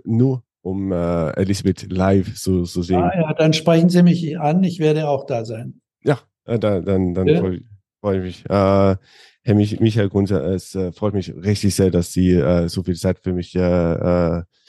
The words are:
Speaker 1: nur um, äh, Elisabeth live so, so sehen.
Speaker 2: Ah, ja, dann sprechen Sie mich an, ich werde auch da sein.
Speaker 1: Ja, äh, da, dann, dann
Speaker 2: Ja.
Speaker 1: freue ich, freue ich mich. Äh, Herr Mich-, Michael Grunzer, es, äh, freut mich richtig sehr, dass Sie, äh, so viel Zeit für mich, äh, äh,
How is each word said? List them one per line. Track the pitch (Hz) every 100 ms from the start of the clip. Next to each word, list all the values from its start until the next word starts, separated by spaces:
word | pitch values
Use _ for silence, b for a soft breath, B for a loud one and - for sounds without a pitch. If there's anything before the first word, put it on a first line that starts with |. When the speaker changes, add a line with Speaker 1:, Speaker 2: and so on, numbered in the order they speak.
Speaker 1:
nur | - 113 131 127 _ _
um, | 90 95 98
äh, | 87 87 85 78
Elisabeth | - 95 98 95 - 98
live | 92 95 98 90 -
so, | 95 92 87
so | 90
sehen. | 85 90
Speaker 2:
Ah, | 87 175
ja, | 156
dann | 151 160
sprechen | 156 175 165 175
Sie | 175
mich | 175 175 156 156
an, | 151 180
ich | 185 170
werde | 156 151 147
auch | 135 -
da | 117 113
sein. | 110 127 - _ _
Speaker 1:
Ja, | - 131 _ _ -
äh, | 113
da, | 107 95
dann, | 90 95 92
dann | 87 92
Speaker 2:
Ja. | 165
Speaker 1:
freue | 95 90
ich, | - - _ _
freue | 104 95
ich |
mich. | 92 - -
Äh, | 98 98 98 98 95 b b b b
Herr | - 104
Mich-, | 104 -
Michael | 113 107 101
Grunzer, | 101 98 90
es, | 78 92 - 95
äh, | 90
freut | - 104
mich | 98 87
richtig | - 98 101 101
sehr, | - 95
dass | 87 87
Sie, | 90 90
äh, | 90 71 87 85
so | 95
viel | 92 85
Zeit | 92 90
für | 95
mich, | 90 85 90
äh, |
äh, | 90 87 85 - 87 87 85 85 87 B